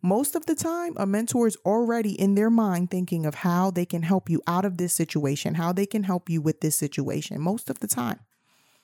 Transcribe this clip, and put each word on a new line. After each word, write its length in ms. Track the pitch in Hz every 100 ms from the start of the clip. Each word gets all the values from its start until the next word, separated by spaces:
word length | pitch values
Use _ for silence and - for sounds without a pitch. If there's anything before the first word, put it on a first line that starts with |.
most 320 | 180 208 285
of 120 | 330 320
the 80 |
time, 400 | 311 330 339 349 -
a 100 | 196
mentor 400 | 208 233 247 233
is 100 | - 180
already 520 | 220 233 233 214 -
in 160 | 196
their 160 | 202 226
mind 400 | 226 214 175 180
thinking 360 | 185 180 170 156
of 100 | -
how 340 | 180 175 190
they 140 | 180
can 180 | 180 170
help 280 | 165 190 -
you 100 | 160 -
out 180 | 175
of 140 | 196 175
this 160 | 180
situation, 640 | - 160 156 139 143 - 160
how 160 | 170
they 140 | 185 196
can 180 | 220
help 260 | 196 180 -
you 100 | 165
with 220 | 151 -
this 140 | 156 -
situation, 680 | 143 - 135 151 - -
most 260 | 165 226 -
of 120 | -
the 60 | 208
time. 340 | - 120 - _ _ _ _ _ _